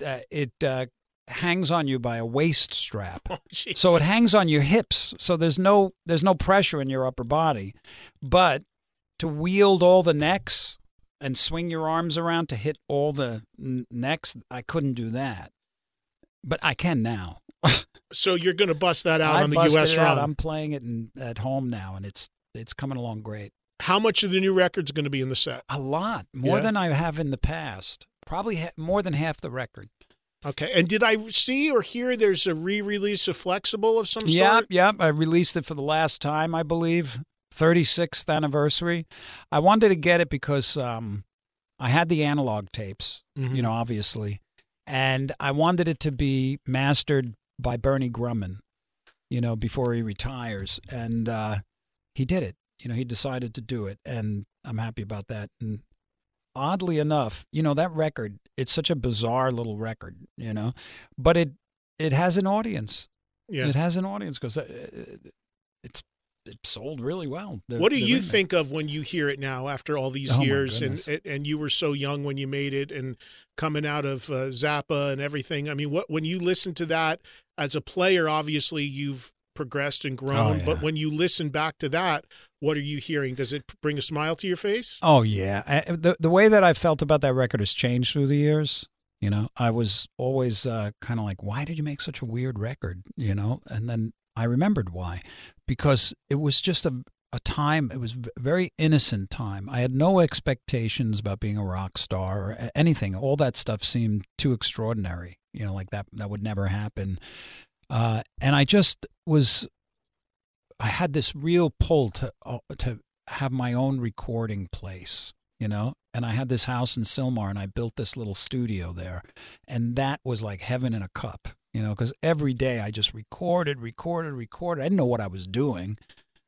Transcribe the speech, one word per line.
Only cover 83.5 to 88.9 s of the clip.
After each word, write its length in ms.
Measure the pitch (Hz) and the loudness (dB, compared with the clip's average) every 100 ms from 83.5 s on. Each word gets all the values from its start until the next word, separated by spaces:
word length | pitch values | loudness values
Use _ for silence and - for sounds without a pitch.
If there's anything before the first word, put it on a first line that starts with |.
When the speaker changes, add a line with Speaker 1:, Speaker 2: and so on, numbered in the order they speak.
Speaker 2:
it 120 | 143 - - | -4 -10 -6
bring 160 | 151 147 | -4 -2
a 40 | |
smile 320 | 135 151 156 165 | -4 -2 -4 -4
to 100 | 196 | -4
your 100 | 180 | -2
face? 420 | 208 226 - - | -2 -2 -2 0
Speaker 1:
Oh, 200 | 170 139 | 6 8
yeah. 400 | 110 101 95 101 - | 6 0 -2 -2 0
I, 260 | 143 - | -2 0
the, 240 | 170 170 170 | 2 2 4
the 120 | 160 | 4
way 180 | 185 214 | 8 8
that 160 | 214 | 8
I 80 | 180 | 6
felt 300 | 151 170 151 | 6 2 2
about 180 | 147 151 | 2 4
that 120 | 139 | 4
record 260 | 127 123 117 | 2 2 0
has 140 | 104 | 0
changed 380 | - 123 123 117 | 0 0 2 0
through 160 | 147 139 | 2 2
the 80 | 143 | 4
years. 500 | 147 151 151 - - | 4 2 0 -4 -8